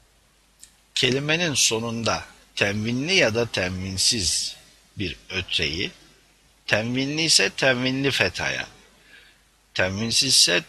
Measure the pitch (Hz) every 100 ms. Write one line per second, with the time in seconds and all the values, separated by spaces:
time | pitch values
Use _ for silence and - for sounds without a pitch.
0 | _ _ _ _ _ _ - _ _ -
1 | 127 131 147 160 175 131 - 113 117 113
2 | 113 - - - - - 104 104 110 123
3 | 147 190 131 110 120 - 92 92 95 95
4 | - 120 82 - - - - - _ -
5 | 92 - - 95 90 - 76 80 104 -
6 | - _ _ _ _ _ - 107 113 123
7 | 135 151 160 - - - 135 127 127 131
8 | 139 - 101 - 71 65 - - - _
9 | - - - _ _ _ _ - 95 98
10 | 113 113 135 123 - 170